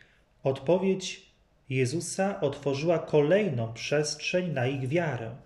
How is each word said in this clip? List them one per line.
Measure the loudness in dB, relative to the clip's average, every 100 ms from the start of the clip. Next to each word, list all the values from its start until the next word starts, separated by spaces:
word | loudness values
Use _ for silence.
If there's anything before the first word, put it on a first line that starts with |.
| -20 _ _ _
Odpowiedź | -2 0 2 2 2 0 -4 -10 -16 _ _ _ -4
Jezusa | 0 0 0 -4 -2 -2 0
otworzyła | -2 -2 -2 0 2 0
kolejną | 2 4 6 4 2 -2 -4
przestrzeń | -6 -2 0 0 -4 -2 -2 0
na | 0 -2
ich | -2 0
wiarę. | 0 0 -4 -6 -12